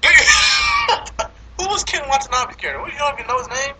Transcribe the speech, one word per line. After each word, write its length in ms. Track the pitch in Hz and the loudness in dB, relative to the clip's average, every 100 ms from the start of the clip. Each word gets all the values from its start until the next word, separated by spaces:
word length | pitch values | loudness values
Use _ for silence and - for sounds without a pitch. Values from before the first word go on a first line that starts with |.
<laughs> 1600 | - 311 - - - - - - - - - - - - - - | 6 6 6 4 4 2 2 0 2 0 -2 -8 -10 -10 -20 -8
Who 80 | 370 | -4
was 160 | 415 | -2
Ken 180 | - 349 277 | -2 -4 0
Watanabe's 480 | 269 269 254 254 - | 0 0 -2 -2 -6
character? 240 | 170 139 | -8 -6
What, 120 | - | -8
you 60 | - | -2
don't 160 | 294 | -2
even 120 | 269 226 | -2 -4
know 120 | 247 | -4
his 100 | 240 | -2
name? 260 | 247 277 277 | -6 -6 -8